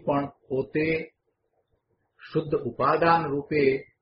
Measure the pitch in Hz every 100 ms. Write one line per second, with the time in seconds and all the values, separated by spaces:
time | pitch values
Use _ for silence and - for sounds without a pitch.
0 | 165 143 143 - - 131 135 156 156 160
1 | - _ _ _ _ _ _ _ _ _
2 | _ _ - - 147 151 123 117 131 160
3 | 170 160 147 143 - 151 135 135 - _